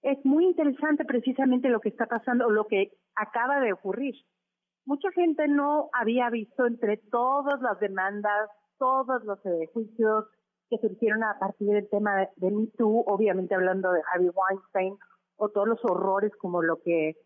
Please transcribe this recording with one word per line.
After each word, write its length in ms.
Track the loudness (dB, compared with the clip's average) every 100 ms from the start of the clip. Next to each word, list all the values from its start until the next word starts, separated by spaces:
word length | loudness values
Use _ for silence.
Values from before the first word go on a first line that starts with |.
es 200 | -2 0
muy 200 | 2 4
interesante 600 | 4 4 0 0 0 0 0
precisamente 640 | 0 0 0 2 4 2
lo 100 | 0
que 80 | 0
está 160 | -4
pasando, 460 | -4 -4 0 0 2
lo 160 | 2 2
que 260 | 0 -2 _ _
acaba 460 | -8 -6 -2 0 0
de 120 | 0
ocurrir. 420 | -2 -4 -4 -6 -8 _ _ _ _ _ _
Mucha 260 | -6 -4 -2
gente 360 | 0 0 2 2
no 400 | 2 2 0 -2
había 340 | -2 0 0 0
visto 380 | -2 -8 -2 0
entre 320 | 0 -2 -2
todas 640 | _ -2 0 0 -2 -2
las 180 | -2 -2
demandas, 680 | -4 -2 -4 -2 -2 -2 -2 -8 _ _
todos 460 | 0 0 0 -4
los, 140 | -4 -8 -4
eh, 240 | -4 -4
juicios 540 | -6 -8 0 2 2 -2 _ _ _ _
que 80 | -4
surgieron 460 | -4 0 0 0
a 120 | -2 -2
partir 260 | -6 -2 0
del 220 | 0 0
tema 280 | -2 0 0
de, 120 | -2 -2
de 140 | -2
Me 140 | 0 -4
Too, 340 | 0 2 2 0
obviamente 480 | 2 2 2 0 0
hablando 340 | 0 0 0
de 120 | 0 0
Harvey 180 | 0 0
Weinstein, 680 | 2 -2 -2 _ -4 -4 -6 -20 _ _ _
o 120 | -2
todos 180 | 0 0
los 180 | 0
horrores 460 | 0 0 0 0 -2 -4
como 260 | -6 -2
lo 180 | 0 -2
que 360 | 0 0 0 -4